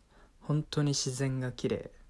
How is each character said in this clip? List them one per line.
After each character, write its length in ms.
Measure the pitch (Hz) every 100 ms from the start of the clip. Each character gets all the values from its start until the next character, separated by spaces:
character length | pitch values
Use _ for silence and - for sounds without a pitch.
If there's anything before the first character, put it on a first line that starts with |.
| _ - - -
本 220 | - 151
当 180 | - 151
に 60 | 147
自 240 | 139 135
然 240 | 127 135 131
が 140 | 127
綺 160 | - 117
麗。 220 | 113 - -